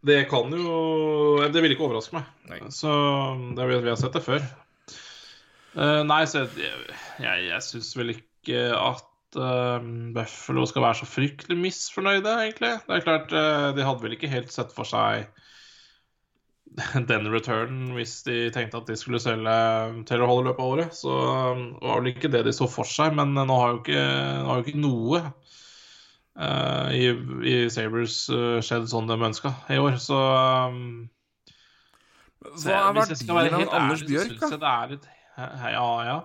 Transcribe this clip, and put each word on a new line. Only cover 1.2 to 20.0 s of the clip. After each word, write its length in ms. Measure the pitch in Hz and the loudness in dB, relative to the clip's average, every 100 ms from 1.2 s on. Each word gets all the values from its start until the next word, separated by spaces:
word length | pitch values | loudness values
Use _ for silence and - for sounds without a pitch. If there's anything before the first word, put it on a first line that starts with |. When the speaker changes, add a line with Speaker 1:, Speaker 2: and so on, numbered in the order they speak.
| 147 147 147 | 4 6 4
Speaker 1:
det 80 | 160 | 4
vil 140 | 160 135 | 4 2
ikke 80 | 151 | 0
overraske 320 | 113 110 170 | -2 -4 -10
meg. 80 | 135 _ - | -10 _ -18
Speaker 2:
Nei. 100 | 87 - | -14 -12
Speaker 1:
Så 160 | 143 156 147 143 139 135 131 123 120 | -6 0 2 4 2 -2 -4 -8 -4
det, 120 | 127 | 0
vi, 100 | 123 120 | 0 0
vi 40 | |
har 60 | 113 | 0
sett 160 | 131 165 | -2 -2
det 60 | 165 | -2
før. 160 | 143 135 - _ _ - - - - - - _ _ _ - | -2 -2 -12 _ _ -20 -20 -18 -20 -20 -20 _ _ _ 0
Eh, 240 | 147 151 | 2 4
nei, 200 | 151 151 156 | 4 4 4
så 160 | 151 | 0
jeg, 300 | 127 76 76 64 - - - - | -2 -4 -6 -6 -12 -14 -16 -8
jeg, 260 | 123 90 90 | -4 -2 -2
jeg 140 | 90 | -4
synes 300 | - 120 110 127 | -6 -10 -10 -6
vel 140 | 117 - | -6 -6
ikke 480 | _ _ - 120 120 | _ _ -6 -2 0
at, 320 | 117 120 123 - _ _ - | 2 0 -2 -12 _ _ -6
eh, 480 | 127 127 123 120 120 117 117 117 | -2 0 0 -2 -4 -8 -6 -6
Buffalo 480 | 113 - - 131 123 | -6 -10 -4 0 0
skal 220 | - 120 | 4 4
være 120 | 113 | 2
så 20 | - | -4
fryktelig 540 | - 139 139 - 175 | 0 0 -2 -4 -2
misfornøyde, 720 | 185 - - - 190 196 208 | -2 -4 -8 -2 2 2 2
egentlig. 400 | 226 220 220 233 226 | 0 -2 -2 -2 -2
Det 160 | - 180 | 0 0
er 80 | 170 | 2
klart, 240 | 160 156 | 2 2
eh, 380 | 160 151 151 143 139 | 0 2 2 2 2
de 80 | 135 | 0
hadde 160 | 127 | 0
vel 160 | 113 117 | -4 -6
ikke 140 | 151 | -2
helt 160 | 127 123 | -4 -4
sett 220 | - 117 | -8 -8
for 160 | - 113 | -6 -2
seg 400 | 113 110 110 107 _ _ - - - - _ _ _ _ _ _ _ - | 2 2 0 -4 _ _ -20 -20 -20 -20 _ _ _ _ _ _ _ -16
<laughs> 340 | - - 117 113 | -8 -2 -2 0
den 140 | 110 107 | 0 2
returnen 640 | 113 110 113 120 131 127 | -2 0 -2 -2 -6 -8
hvis 280 | 123 117 - | -6 -8 -8
de 120 | - 120 117 113 | -4 -2 -2 -4
tenkte 240 | 113 117 | -6 -8
at 80 | 113 | -8
de 80 | 110 | -8
skulle 220 | - 123 | -4 -4
selge 340 | 120 113 110 113 113 113 113 113 | -2 -2 2 2 4 2 -2 -8